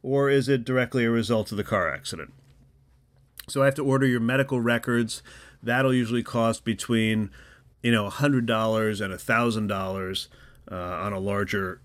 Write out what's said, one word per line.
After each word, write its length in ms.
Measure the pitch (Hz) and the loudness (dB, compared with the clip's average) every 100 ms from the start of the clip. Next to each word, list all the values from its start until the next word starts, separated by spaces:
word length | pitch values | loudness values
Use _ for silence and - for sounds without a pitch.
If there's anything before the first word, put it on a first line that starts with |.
Or 260 | 131 139 139 | 0 0 4
is 200 | 139 127 | 2 4
it 160 | 135 | 0
directly 400 | 117 127 120 131 | 2 0 0 0
a 60 | 117 | 2
result 420 | 117 104 113 104 | 2 2 0 0
of 40 | 104 | -6
the 80 | |
car 280 | - 104 85 | -2 0 0
accident? 400 | 67 - 82 - - _ - _ _ _ _ _ _ _ - - | -4 -10 -12 -14 -18 _ -20 _ _ _ _ _ _ _ -20 -8
So 140 | 139 | 2
I 40 | 139 | 2
have 80 | 139 | 2
to 80 | |
order 220 | 139 135 131 | 0 2 4
your 140 | 123 | 2
medical 400 | 113 135 135 127 | 2 0 0 0
records. 640 | 117 117 - 120 117 - - - - - | 2 0 2 0 0 -4 -14 -20 -20 -10
That'll 340 | 117 123 135 | -2 0 2
usually 280 | 127 113 120 | 2 2 -2
cost 420 | 113 120 113 110 | -2 0 0 0
between, 640 | - 101 - 113 110 110 101 - - - - _ | -2 -4 0 2 4 2 -2 -8 -20 -20 -20 _
you 80 | 120 | 2
know, 160 | 117 101 | 2 0
a 40 | |
hundred 360 | - 147 131 117 | -2 0 2 0
dollars 540 | 110 110 110 110 104 | 0 2 0 0 -2
and 120 | 98 | -6
a 60 | 90 | -6
thousand 480 | - 117 120 110 104 | 0 2 2 0 -2
dollars, 600 | 98 95 95 92 95 - - - - - | -2 -4 -6 -6 -8 -10 -18 -20 -20 -14
uh, 60 | 92 | -10
on 360 | 90 87 98 | -8 -6 -4
a 60 | 98 | -4
larger 600 | 98 101 101 101 95 92 | -2 -2 -2 -2 -4 -8